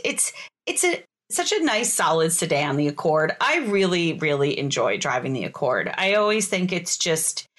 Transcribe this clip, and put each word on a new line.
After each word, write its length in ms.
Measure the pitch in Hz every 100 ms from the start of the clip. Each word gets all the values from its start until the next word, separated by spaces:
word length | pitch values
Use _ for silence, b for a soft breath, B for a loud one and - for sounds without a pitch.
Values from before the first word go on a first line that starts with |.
| 277
it's, 260 | - - B B _ -
it's 160 | 302
a, 200 | 359 - - _ -
such 200 | - -
a 120 | 415
nice, 280 | 302 214 233
solid 400 | - 165 160 165
sedan, 460 | - 165 143 147 143
the 100 | 147
Accord. 480 | 147 170 156 156 -
I 160 | 269 330
really, 540 | 226 196 185 175 170
really 460 | - 156 143 143 -
enjoy 380 | 139 131 117 104
driving 340 | 143 123 131
the 100 | 127
Accord. 480 | 85 - 127 104 - -
I 160 | 190
always 340 | 214 208 220 208
think 240 | 185 180
it's 260 | 180 170 -
just, 500 | 175 160 - - -